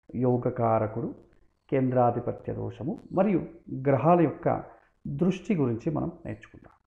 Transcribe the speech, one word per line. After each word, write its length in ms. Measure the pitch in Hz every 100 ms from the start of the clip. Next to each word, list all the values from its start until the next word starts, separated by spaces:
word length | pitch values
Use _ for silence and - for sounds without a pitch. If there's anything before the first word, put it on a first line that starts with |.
| -
యోగకారకుడు, 1000 | - 123 123 123 123 113 110 107 - 190 - - _ _ _ _
కేంద్రాధిపత్య 840 | 135 131 123 120 117 - - -
దోషము 460 | 110 107 - 110 - -
మరియు 340 | 175 202 165 156 - -
గ్రహాల 460 | 131 135 131 147 175
యొక్క 440 | 147 - 147 117 - - _ _ -
దృష్టి 480 | 143 180 - -
గురించి 380 | 180 127 113 165
మనం 200 | 147 143 - -
నేర్చుకుందాం. 460 | 110 - - - _